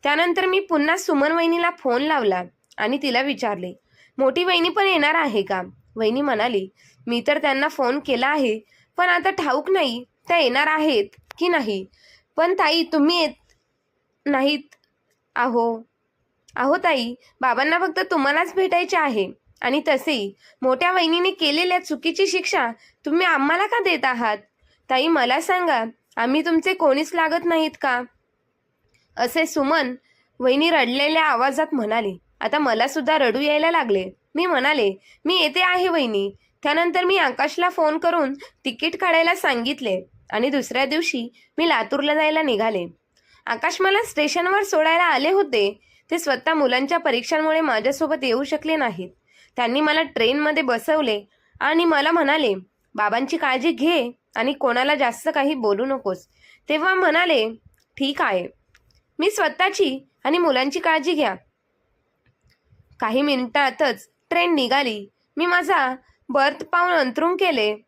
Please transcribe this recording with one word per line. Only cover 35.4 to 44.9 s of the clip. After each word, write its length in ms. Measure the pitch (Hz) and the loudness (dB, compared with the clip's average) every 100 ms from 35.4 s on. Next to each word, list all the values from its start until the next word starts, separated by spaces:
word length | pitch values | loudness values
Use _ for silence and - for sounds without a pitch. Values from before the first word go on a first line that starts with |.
येते 200 | 311 311 | 0 2
आहे 260 | 359 359 370 | 0 2 2
वहिनी." 440 | 330 254 208 196 196 _ _ | 0 0 -2 -4 -8 _ _
त्यानंतर 400 | 294 302 349 359 | -2 0 0 0
मी 140 | 359 381 | 0 2
आकाशला 520 | 302 240 285 302 349 | 0 0 -4 0 -2
फोन 280 | 359 311 311 | 2 0 0
करून 360 | 339 339 277 277 - _ - | 0 0 -2 -4 -14 _ -8
तिकीट 300 | 233 320 330 | -4 -4 -2
काढायला 400 | 370 330 330 359 | 0 2 2 2
सांगितले 640 | 359 247 233 285 240 175 - _ _ | 0 0 -2 -4 -4 -4 -6 _ _
आणि 180 | 208 247 | -2 0
दुसऱ्या 360 | 277 240 247 269 | 0 -2 -2 0
दिवशी 440 | 302 330 269 233 _ _ - | 0 -2 -4 -8 _ _ -2
मी 120 | 330 | 0
लातूरला 460 | 277 226 277 285 302 | 0 0 -2 0 2
जायला 260 | 311 311 | 2 0
निघाले. 440 | 311 214 220 208 175 - _ _ _ _ - | 0 0 0 -2 -8 -14 _ _ _ _ -8
आकाश 360 | 233 311 - | -4 -4 0
मला 220 | 381 403 | 0 2
स्टेशनवर 600 | 453 - 294 359 359 392 | 0 -2 -2 0 0 0
सोडायला 400 | 403 320 311 | 0 0 2